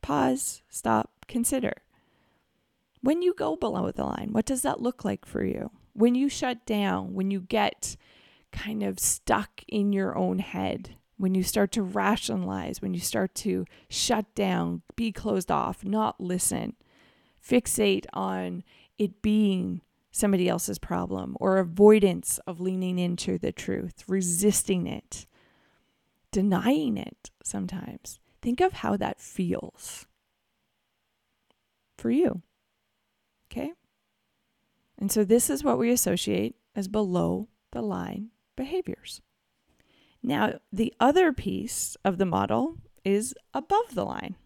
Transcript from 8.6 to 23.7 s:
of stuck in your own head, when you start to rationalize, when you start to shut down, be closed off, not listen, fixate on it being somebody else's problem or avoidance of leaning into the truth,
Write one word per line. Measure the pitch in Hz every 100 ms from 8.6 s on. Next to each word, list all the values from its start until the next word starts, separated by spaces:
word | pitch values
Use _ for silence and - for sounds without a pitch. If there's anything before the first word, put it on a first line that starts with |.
| 208 214
of | 196 185
stuck | - - - 214 208 - -
in | 214 202
your | 202 190 -
own | 185 185
head, | 196 - 190 - - - _ _
when | 185 190
you |
start | 180 - 202
to | -
rationalize, | 185 208 196 240 - 220 180 190 180 -
when | 196
you | 180
start | 170 214 190 -
to | 208 185 175 - _
shut | - - 226 208 -
down, | 196 180 170 175 _ -
be | 233
closed | 190 208 196 175
off, | 151 - - 190
not | 214 220 -
listen, | 180 180 - - 113 - _ _ _ _ _ _
fixate | - 247 - - 208 196 -
on | 190 190 185 185 175 - _ _ _
it | 202 -
being | 214 214 208 190 180 180 _ _ _
somebody | - 208 190 180
else's | 170 - 185
problem | - 170 180 190 185 -
or | 190 190
avoidance | 180 170 208 214 196 175 - - -
of | 165
leaning | 185 185 185 180
into | 175 175 - 180
the | -
truth, | - -